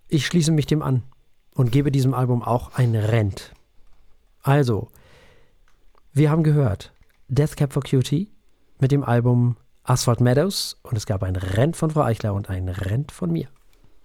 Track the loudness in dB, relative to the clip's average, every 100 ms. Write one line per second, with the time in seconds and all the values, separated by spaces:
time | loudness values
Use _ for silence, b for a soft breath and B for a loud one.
0 | -4 -2 0 0 2 0 0 0 0 -2
1 | -4 -20 _ _ _ -2 2 2 2 2
2 | 0 0 0 0 0 -4 -2 -2 0 2
3 | 0 2 0 -4 -14 -20 _ -20 -20 -20
4 | -20 -20 _ _ 0 2 2 -2 -4 b
5 | b b b b b b b _ -20 _
6 | _ 0 2 2 2 2 2 -2 -10 _
7 | _ _ -4 0 0 0 -2 -2 0 0
8 | 0 -2 -4 -12 _ _ _ -2 2 2
9 | 2 2 4 2 2 -2 _ _ -2 0
10 | 2 2 4 4 0 -2 -8 -10 -6 -6
11 | -4 -4 -2 -4 -2 0 0 0 -2 0
12 | 0 0 -2 -4 -4 -6 -6 -4 -4 -4
13 | -4 -6 -4 -4 -6 -14 _ _ -20 -20